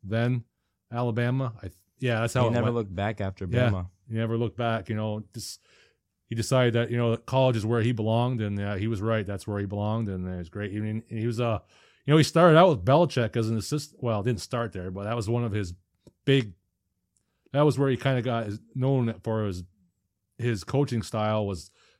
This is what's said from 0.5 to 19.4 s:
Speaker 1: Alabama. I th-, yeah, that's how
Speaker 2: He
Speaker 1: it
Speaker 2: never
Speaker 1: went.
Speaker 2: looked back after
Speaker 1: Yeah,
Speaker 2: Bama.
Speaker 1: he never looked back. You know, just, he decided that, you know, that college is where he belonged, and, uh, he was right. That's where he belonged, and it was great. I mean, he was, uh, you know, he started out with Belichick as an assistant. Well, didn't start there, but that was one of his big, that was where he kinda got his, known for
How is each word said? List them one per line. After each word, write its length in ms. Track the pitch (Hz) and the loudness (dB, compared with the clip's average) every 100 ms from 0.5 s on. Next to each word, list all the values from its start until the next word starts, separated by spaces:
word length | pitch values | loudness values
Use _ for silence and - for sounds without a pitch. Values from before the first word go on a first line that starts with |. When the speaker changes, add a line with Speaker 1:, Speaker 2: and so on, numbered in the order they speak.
| _ _ _ - | _ _ _ -10
Speaker 1:
Alabama. 600 | 120 123 110 120 131 127 110 | -4 -2 0 0 0 -4 -6
I 20 | |
th-, 140 | 95 - _ - | -14 -14 _ -4
yeah, 220 | 127 113 | 0 0
that's 140 | 117 | 2
how 80 | 131 | 2
Speaker 2:
He 60 | 117 | 2
Speaker 1:
it 40 | |
Speaker 2:
never 120 | 120 | 2
Speaker 1:
went. 100 | 123 | 2
Speaker 2:
looked 200 | 117 104 | 0 -2
back 260 | 92 101 104 | -2 -2 -2
after 260 | 98 95 95 | -4 -6 -2
Speaker 1:
Yeah, 200 | 120 123 | 2 2
Speaker 2:
Bama. 180 | 95 90 _ - | 2 -4 _ -8
Speaker 1:
he 80 | 113 | -4
never 200 | 113 113 | -2 0
looked 200 | 117 - | -2 -2
back. 320 | 117 113 98 | -2 -2 -4
You 80 | 107 | -4
know, 260 | 107 107 104 | -4 -6 -8
just, 260 | 117 - - _ _ _ _ _ _ | -14 -14 -16 _ _ _ _ _ _
he 100 | - | -8
decided 380 | 113 110 131 123 | -6 0 2 4
that, 180 | 117 117 | 2 0
you 60 | 120 | 0
know, 160 | 117 | 0
that 140 | 113 - | 0 0
college 280 | 131 131 | 2 2
is 120 | 117 107 | 2 0
where 160 | 117 | 0
he 100 | 113 | 0
belonged, 480 | 117 110 113 123 123 | 0 0 0 0 -2
and, 180 | 107 101 | -4 -4
uh, 160 | 101 | -4
he 140 | 101 107 | -4 -4
was 120 | 107 | -2
right. 240 | 107 110 | 0 -2
That's 220 | 98 98 - | -2 -6 -6
where 140 | 101 | -4
he 60 | 101 | -4
belonged, 420 | 104 104 110 107 | -4 -2 -2 -4
and 180 | 95 92 | -6 -6
it 120 | 92 | -8
was 100 | 85 | -8
great. 260 | 104 104 | -8 -8
I 60 | 104 | -6
mean, 240 | 107 110 - | -6 -6 -8
he 200 | 113 117 | -6 -4
was, 120 | 113 | -2
uh, 220 | 120 104 - _ _ _ - | -2 -2 -6 _ _ _ 4
you 60 | |
know, 60 | 156 | 4
he 60 | |
started 340 | 143 160 175 156 | 6 6 8 8
out 120 | 185 | 6
with 140 | 131 | 4
Belichick 520 | 87 143 170 - 113 120 | 4 4 4 0 -2 0
as 120 | 110 | -2
an 80 | 113 | -2
assistant. 440 | 101 151 - - | -4 -6 -8 -8
Well, 220 | 120 107 | -2 -2
didn't 160 | 101 107 | -2 -4
start 320 | - 120 117 | -4 -6 -6
there, 180 | 95 90 | -6 -8
but 140 | 92 | -6
that 100 | 101 | -6
was 140 | 117 104 | -4 -2
one 160 | 120 | -2
of 80 | 120 | 0
his 220 | 104 95 90 _ _ - _ | -2 -4 -8 _ _ -20 _
big, 300 | - 135 110 87 _ _ _ _ _ _ _ _ _ | 2 4 2 -8 _ _ _ _ _ _ _ _ _
that 100 | 139 | 2
was 160 | 151 123 | 4 4
where 120 | 139 | 2
he 60 | 123 | 2
kinda 260 | 139 127 | 2 0
got 240 | 120 117 107 | 0 -2 -4
his, 120 | 104 - | -8 -8
known 400 | 135 131 135 117 113 | -2 0 2 0 -2
for 220 | - 110 | -4 -2